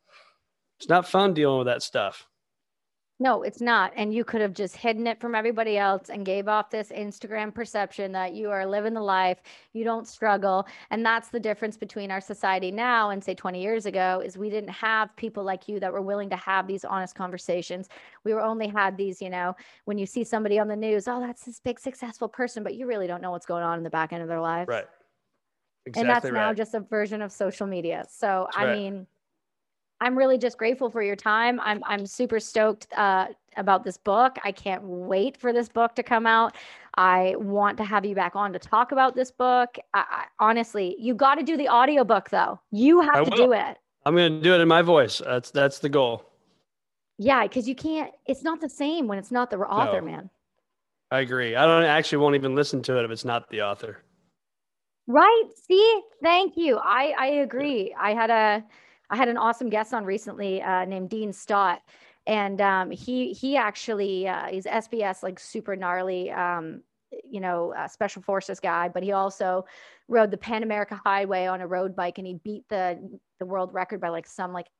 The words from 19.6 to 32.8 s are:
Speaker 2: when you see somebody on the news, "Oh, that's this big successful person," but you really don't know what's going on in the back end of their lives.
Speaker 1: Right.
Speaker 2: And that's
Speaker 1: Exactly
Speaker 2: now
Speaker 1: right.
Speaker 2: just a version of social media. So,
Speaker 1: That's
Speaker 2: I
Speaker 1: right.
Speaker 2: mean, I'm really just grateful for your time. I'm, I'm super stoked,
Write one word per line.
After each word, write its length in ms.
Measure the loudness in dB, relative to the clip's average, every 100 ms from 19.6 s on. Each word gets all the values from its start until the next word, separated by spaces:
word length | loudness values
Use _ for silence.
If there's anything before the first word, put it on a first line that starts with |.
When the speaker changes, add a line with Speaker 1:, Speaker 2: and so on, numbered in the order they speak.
| -14 _ -8
Speaker 2:
when 120 | -6
you 80 | -4
see 200 | -4 -2
somebody 340 | -2 2 2
on 80 | 0
the 80 | -2
news, 320 | -2 -2 -2
"Oh, 140 | -6
that's 240 | -6 -10 -16
this 160 | -12
big 180 | -10 -8
successful 480 | -10 -10 -12 -8 -8
person," 360 | -6 -6 -6 -10
but 100 | -8
you 100 | -6
really 220 | -4 -4
don't 140 | -6
know 100 | -8
what's 140 | -8 -6
going 180 | -4
on 140 | -2 -4
in 80 | -4
the 40 |
back 220 | -4 -4
end 120 | -6
of 40 | -6
their 140 | -4
lives. 260 | -2 -4 -4
Speaker 1:
Right. 200 | -6 -8 _ _ _ _ _ _ _ _ _ -10
Speaker 2:
And 80 | -2
that's 300 | 2 2 0
Speaker 1:
Exactly 60 |
Speaker 2:
now 160 | -2 -2
Speaker 1:
right. 100 | -2
Speaker 2:
just 160 | -6
a 80 | -6
version 400 | -4 -4 -4 -6
of 100 | -10
social 340 | -6 -6 -4 -6
media. 380 | -6 -4 -6 -8
So, 380 | -6 -2 -2 -2
Speaker 1:
That's 60 | -2
Speaker 2:
I 80 | -2
Speaker 1:
right. 120 | -2
Speaker 2:
mean, 300 | -6 -10 -14 _ _ _ _ _ _ _ _ -4
I'm 160 | -2 2
really 200 | 4 4
just 200 | 0 -2
grateful 320 | -2 -2 -4
for 120 | -4
your 140 | -4 -2
time. 420 | 0 2 2 0
I'm, 200 | -2 -4 -4
I'm 200 | -6 -6
super 320 | -4 -2 -2
stoked, 480 | -2 2 2 0